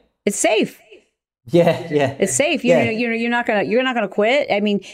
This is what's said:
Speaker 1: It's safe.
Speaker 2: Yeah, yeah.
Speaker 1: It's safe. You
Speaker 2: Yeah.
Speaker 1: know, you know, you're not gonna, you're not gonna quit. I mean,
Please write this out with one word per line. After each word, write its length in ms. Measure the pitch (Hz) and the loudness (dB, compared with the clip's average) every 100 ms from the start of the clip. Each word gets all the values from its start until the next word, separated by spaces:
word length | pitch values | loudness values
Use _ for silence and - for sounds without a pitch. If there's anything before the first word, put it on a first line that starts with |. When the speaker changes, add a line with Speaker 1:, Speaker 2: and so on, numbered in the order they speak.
| _ _ | _ _
Speaker 1:
It's 140 | 208 202 | -6 -2
safe. 420 | 330 427 220 - _ - _ _ _ _ 120 | 0 2 -2 -6 _ -20 _ _ _ _ 0
Speaker 2:
Yeah, 400 | 170 170 156 - | 2 4 0 -2
yeah. 260 | 147 131 131 | 0 0 0
Speaker 1:
It's 140 | 190 | -2
safe. 300 | - 302 269 | 0 0 0
You 60 | 240 | 2
Speaker 2:
Yeah. 140 | 254 | 2
Speaker 1:
know, 60 | 233 | 2
you 180 | 220 240 | -2 -2
know, 60 | |
you're 160 | 226 233 | -2 -2
not 160 | 240 240 | -2 0
gonna, 160 | 208 | -2
you're 180 | 160 226 | 0 0
not 120 | 262 | 0
gonna 140 | 240 196 | -2 -4
quit. 400 | - 214 285 - | 0 0 2 0
I 100 | 202 | 0
mean, 200 | 208 202 - | 0 -2 -4